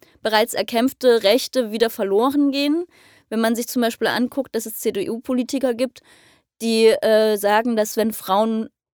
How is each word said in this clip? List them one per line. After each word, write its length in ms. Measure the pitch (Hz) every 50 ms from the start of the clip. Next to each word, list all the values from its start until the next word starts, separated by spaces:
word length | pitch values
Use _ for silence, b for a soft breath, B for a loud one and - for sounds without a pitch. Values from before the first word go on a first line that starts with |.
| b b b b
bereits 320 | - 226 214 214 226 220 -
erkämpfte 720 | - 202 - 240 226 240 262 - - - 254 233 226 185
Rechte 480 | 196 220 262 - - - 262 240 208
wieder 180 | 214 220 226 226
verloren 640 | - - 214 196 196 208 240 277 269 294 285 285
gehen. 340 | 262 277 285 294 302 339 359 b b b b b b b b _
Wenn 120 | 220 220
man 160 | 226 226 233
sich 100 | 220 240
zum 160 | - - 247
Beispiel 240 | 233 226 - - 220
anguckt, 480 | 180 120 214 247 240 - 285 262 - -
dass 120 | 226 -
es 120 | 226 - -
C-D-U-Politiker 960 | - 226 - 202 185 - 226 226 - - 254 247 247 - - 262 269 254 240
gibt, 260 | 220 262 262 - - b b b b b b b b b _ _ -
die, 240 | 226 233 226 220 226
äh, 500 | 220 220 - - 220 220 214 220 220 214
sagen, 380 | 202 202 202 208 220 226 247 233
dass 200 | 214 214 214 -
wenn 160 | 226 214 226
Frauen, 560 | 214 - - - 190 202 220 226 220 220 226 - - _ _ _ _